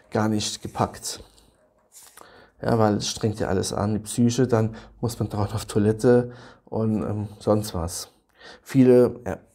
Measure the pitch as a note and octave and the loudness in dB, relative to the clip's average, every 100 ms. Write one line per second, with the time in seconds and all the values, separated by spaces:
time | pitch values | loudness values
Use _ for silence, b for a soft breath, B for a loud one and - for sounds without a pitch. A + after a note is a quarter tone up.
0 | _ A2 A2 G#2+ - - - - A2 - | _ -2 0 -2 -4 -8 -8 -4 -4 -6
1 | - - - _ _ _ _ _ _ B | -12 -14 -16 _ _ _ _ _ _ B
2 | B B B B B _ - A#2 G#2+ G2+ | B B B B B _ -2 2 2 0
3 | - - A2+ - F#2 F#2+ - - G#2 G#2 | -4 -4 -4 -2 -2 -2 -2 -4 -2 -4
4 | - - A#2+ A#2+ B2+ A2+ A2 A2 B - | -4 0 2 2 2 2 0 -4 B -8
5 | A#2+ - G#2+ G#2 G2+ A2 - A2 G#2 A2 | -6 -4 -4 -4 -4 -4 -4 0 2 4
6 | B2+ B2 A#2+ B B B - A2 A2 G#2+ | 4 4 2 B B B -10 -4 -2 -2
7 | - G#2 G#2 - - G#2+ G#2+ F2+ E2+ - | -4 -6 -8 -4 0 0 -2 -6 -6 -8
8 | - _ _ B B B - C#3 B2+ B2 | -14 _ _ B B B 0 4 8 8
9 | A#2+ - - - _ | 6 0 -10 -12 _